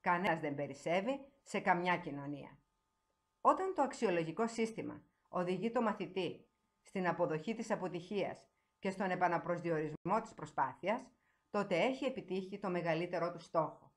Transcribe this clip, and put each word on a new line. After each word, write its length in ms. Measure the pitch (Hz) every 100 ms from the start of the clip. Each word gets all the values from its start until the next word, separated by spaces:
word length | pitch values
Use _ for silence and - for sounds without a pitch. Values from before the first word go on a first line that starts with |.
Κανένας 380 | 190 175 190 165
δεν 160 | 147 143
περισσεύει 640 | 143 135 170 175 208 269 - _
σε 160 | - 202
καμιά 380 | 202 175 180 170
κοινωνία. 640 | 160 143 139 143 - - _ _ _ _ _ _ _ _
Όταν 320 | 262 294 381
το 80 | 370
αξιολογικό 680 | 269 - 220 170 160 160 226
σύστημα 560 | - 220 220 - - _ _ _
οδηγεί 420 | 185 175 185 226
το 100 | 240
μαθητή 640 | 226 202 175 190 165 - - _ _ _ _
στην 200 | 196 180
αποδοχή 480 | 170 165 156 190 220
της 160 | 226
αποτυχίας 760 | 190 180 170 170 202 156 - - _ _ _
και 100 | 196
στον 220 | 185 196
επαναπροσδιορισμό 1080 | 180 180 170 160 170 165 160 151 156 170 220
της 120 | 226
προσπάθειας, 800 | - 196 - - - 180 240 - _ _ _ _
τότε 260 | 208 202 170
έχει 300 | 220 262 269
επιτύχει 540 | 196 190 185 185 202
το 100 | 202
μεγαλύτερό 600 | 175 170 160 175 170 170
του 80 | 160
στόχο. 540 | - 165 151 - -